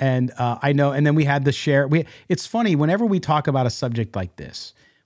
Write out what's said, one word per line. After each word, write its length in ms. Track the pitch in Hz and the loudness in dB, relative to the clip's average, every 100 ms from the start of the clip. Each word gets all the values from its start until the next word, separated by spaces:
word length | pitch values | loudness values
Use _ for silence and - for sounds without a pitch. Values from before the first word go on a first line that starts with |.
And, 320 | 135 127 123 - | 0 0 -2 -2
uh, 220 | 123 117 | -4 -2
I 140 | 143 | 0
know. 180 | 143 143 | 2 2
And 140 | 135 147 | 2 2
then 80 | |
we 100 | 151 | 2
had 220 | 143 143 139 | 2 2 0
the 60 | |
share. 360 | 127 - 139 139 | -2 2 2 2
We, 160 | 156 - - - | 0 -2 -10 -6
it's 180 | 175 - | -4 -4
funny, 300 | 226 226 156 | -2 0 2
whenever 300 | 151 196 233 | 2 2 2
we 140 | 190 | 0
talk 260 | - 151 151 | 0 0 0
about 180 | 139 | 0
a 60 | 123 | 0
subject 440 | - 127 117 110 | -2 -4 -4 -4
like 220 | 101 90 - | -4 -8 -10
this, 380 | - - - - _ _ | -16 -16 -18 -20 _ _